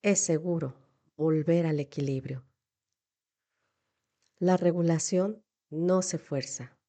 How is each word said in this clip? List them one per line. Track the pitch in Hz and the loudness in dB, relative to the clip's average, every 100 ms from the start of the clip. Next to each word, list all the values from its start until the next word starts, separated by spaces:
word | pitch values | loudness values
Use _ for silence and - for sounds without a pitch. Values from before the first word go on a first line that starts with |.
"Es | 202 196 | 2 0
seguro | - 160 175 170 139 - _ _ _ - | 2 0 0 -2 -4 -10 _ _ _ -2
volver | 156 156 151 170 165 | 2 2 2 2 2
al | 151 | -2
equilibrio". | 139 - 139 135 135 131 - _ _ _ _ _ _ _ _ _ _ _ _ _ _ _ _ _ _ _ | -4 -4 -4 -4 -6 -12 -14 _ _ _ _ _ _ _ _ _ _ _ _ _ _ _ _ _ _ _
La | 180 180 | 0 2
regulación | 175 170 165 160 - 180 196 220 _ _ _ | 2 2 2 0 0 0 0 -4 _ _ _
no | 151 175 185 | -4 0 2
se | 185 160 | 0 -6
fuerza | - 143 - - 123 _ | -6 -6 -6 -12 -16 _